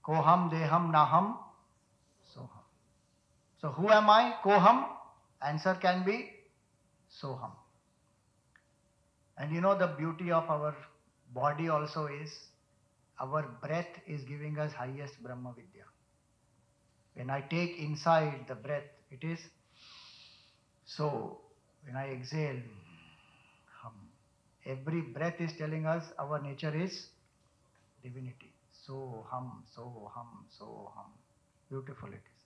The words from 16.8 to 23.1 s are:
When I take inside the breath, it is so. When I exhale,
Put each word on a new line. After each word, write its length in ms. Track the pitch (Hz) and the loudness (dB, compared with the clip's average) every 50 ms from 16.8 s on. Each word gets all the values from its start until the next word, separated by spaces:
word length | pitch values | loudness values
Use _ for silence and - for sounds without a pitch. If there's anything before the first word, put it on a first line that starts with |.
| _ _ _ _ _ _ _ | _ _ _ _ _ _ _
When 160 | - 123 131 | -12 -6 -4
I 100 | 135 139 | -4 -6
take 380 | 139 - 165 170 175 175 175 - | -4 -2 -2 -2 -2 -2 -4 -6
inside 680 | 151 147 151 147 - 170 165 160 156 151 143 127 - | -4 -4 -4 0 4 6 6 6 4 2 -4 -8 -10
the 80 | - 127 | -12 -12
breath, 300 | 107 107 139 147 143 - - - _ _ _ | -10 -6 -4 -4 -4 -6 -10 -20 _ _ _
it 140 | 139 127 156 | -14 -8 -6
is 160 | 160 170 165 - - _ _ _ _ _ - - - - - - - - - - - - - _ _ _ _ _ _ _ _ _ | -6 -6 -6 -10 -20 _ _ _ _ _ -20 -20 -20 -20 -20 -20 -20 -20 -20 -20 -20 -20 -20 _ _ _ _ _ _ _ _ _
so. 560 | - - - 151 151 135 113 113 - - - - - _ _ _ _ _ _ - | -16 -6 -4 -2 -2 -2 -4 -6 -8 -12 -16 -20 -20 _ _ _ _ _ _ -18
When 120 | 139 123 | -12 -10
I 140 | 131 139 139 | -8 -8 -8
exhale, 480 | 131 123 127 - 151 156 151 143 131 123 117 117 107 98 - - - - - - | -8 -10 -10 -6 -4 -2 -2 -2 -4 -8 -12 -14 -18 -20 -20 -20 -20 -20 -20 -20